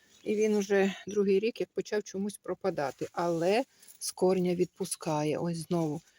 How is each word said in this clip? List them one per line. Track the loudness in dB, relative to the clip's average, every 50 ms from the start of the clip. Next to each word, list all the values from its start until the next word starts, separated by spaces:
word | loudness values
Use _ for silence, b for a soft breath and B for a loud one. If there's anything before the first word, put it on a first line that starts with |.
| B B B B -6
І | -4 0
він | 2 2 2 2
уже | 2 2 2 2 4 4 2 0 B B
другий | -4 0 2 4 4 4 4
рік, | 2 0 -2 -2
як | -6 -6
почав | _ -8 -6 -2 -4 -4 -4
чомусь | -4 -6 -6 -6 -6 -6
пропадати, | -8 _ -8 -8 -2 -2 -2 -2 0 -4 -4 -4 -6 -10 -6
але | -4 -2 -2 0 0 2 2 2 2 2 0 B B B B B B B
з | -12 -12
корня | -2 0 2 2 4 2 2 0 2
відпускає. | 0 0 -2 _ _ -8 -8 -6 -6 -4 -2 -2 0 0 0 -2
Ось | -2 -2 -4 -4
знову | -6 -4 -2 0 0 0 0 -2 -6 b b b